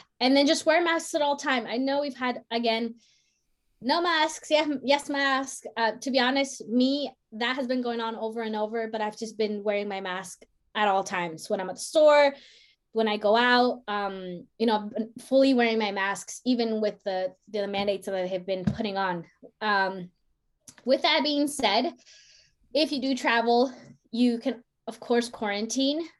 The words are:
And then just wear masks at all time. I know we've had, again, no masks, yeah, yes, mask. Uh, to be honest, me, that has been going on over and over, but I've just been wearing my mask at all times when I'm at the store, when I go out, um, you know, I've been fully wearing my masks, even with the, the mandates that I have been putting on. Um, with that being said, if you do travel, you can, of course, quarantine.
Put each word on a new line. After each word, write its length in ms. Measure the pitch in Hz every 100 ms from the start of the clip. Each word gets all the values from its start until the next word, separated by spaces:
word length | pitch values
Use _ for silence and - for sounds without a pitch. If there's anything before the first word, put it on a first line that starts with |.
| - _
And 160 | 254 277
then 120 | 285
just 180 | 320 320
wear 180 | 320
masks 320 | 339 330 320 320
at 60 |
all 160 | 294 285
time. 280 | 285 254 190
I 120 | 233
know 240 | 269 285
we've 140 | 294 247
had, 260 | 254 247 -
again, 440 | 233 233 226 233 233 _ _ _ _ _ _ _ _
no 200 | 233 330
masks, 500 | 349 320 311 - -
yeah, 140 | 302 311 277
yes, 260 | 240 285 294
mask. 540 | 285 277 269 269 - - 226
Uh, 160 | 226 -
to 100 | 277
be 80 | 254
honest, 480 | 247 277 269 - -
me, 440 | 247 254 285 277 - _
that 220 | 220 240 262
has 100 | 247
been 160 | 254
going 200 | 240 233
on 160 | 226 220
over 240 | 220 226
and 140 | 226 214
over, 340 | 214 226 226
but 100 | 220
I've 180 | 214 214
just 200 | 220 220
been 260 | 214 208
wearing 240 | 208 202 208
my 140 | 190
mask 420 | 190 180 175 - - _ _ 220
at 140 | 208
all 160 | 190 190
times 440 | 190 175 160 -
when 120 | 196
I'm 80 | 190
at 60 | -
the 60 |
store, 540 | - 320 302 294 285 277 - - _ _ _
when 160 | 220 220
I 80 | 208
go 220 | 208 226
out, 440 | 247 247 247 247 -
um, 580 | 208 202 190 185 175 - -
you 80 | 226
know, 100 | 214
I've 180 | 208
been 160 | 226 220 -
fully 320 | - 269 269
wearing 260 | 247 233 220
my 120 | 208
masks, 500 | 196 196 185 - - 247
even 360 | 240 226 220
with 200 | 214 208 202
the, 280 | 185 185 - -
the 160 | 208 202
mandates 420 | 196 202 190 196
that 80 | 190
I 120 | 185
have 180 | 190 180
been 200 | 190 185
putting 320 | - 214 196
on. 280 | 190 175 170 _ - _
Um, 480 | 214 202 190 190 180 _ _ _ _ _ - -
with 180 | - 262
that 200 | 339 302
being 240 | 285 285 285
said, 460 | 285 220 214 262 - - - _ _ _ _ _
if 180 | 285 311
you 100 | 285
do 140 | 269 262
travel, 560 | 302 233 233 240 262 - - - _
you 260 | 233 247 233
can, 220 | 262 220 _ _ -
of 120 | -
course, 300 | - 240 233
quarantine. 720 | - 208 202 226 247 269 302 330